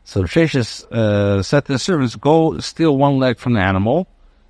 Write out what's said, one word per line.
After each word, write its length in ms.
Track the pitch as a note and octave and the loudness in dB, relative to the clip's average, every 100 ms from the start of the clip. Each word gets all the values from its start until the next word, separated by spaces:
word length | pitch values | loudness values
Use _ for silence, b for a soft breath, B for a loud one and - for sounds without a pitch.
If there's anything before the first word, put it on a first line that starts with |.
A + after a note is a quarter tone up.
So 180 | - G#2 | -6 -4
Rav 80 | F2 | 0
Sheshes, 560 | E3 E3 C#3 A2+ - - | 0 0 0 -4 -8 -8
uh, 500 | A#2 G#2+ G2+ G2+ G2 | -2 0 2 0 0
said 220 | F#2 C#3+ - | 0 -2 0
to 80 | |
the 60 | C3+ | -4
servants, 360 | - E3+ B2+ G#2+ | -2 -2 -2 -2
"Go 420 | C#3+ D#3+ D#3+ - | 2 2 2 -2
steal 380 | - - E3 C3+ | -8 -2 0 2
one 220 | C#3+ C3+ | 2 2
leg 180 | C3 A2+ | 0 -2
from 160 | B2 | -2
the 80 | A#2 | 0
animal, 460 | F#2 F#2+ G#2 D3+ F#3+ _ _ _ | 2 2 0 0 -4 _ _ _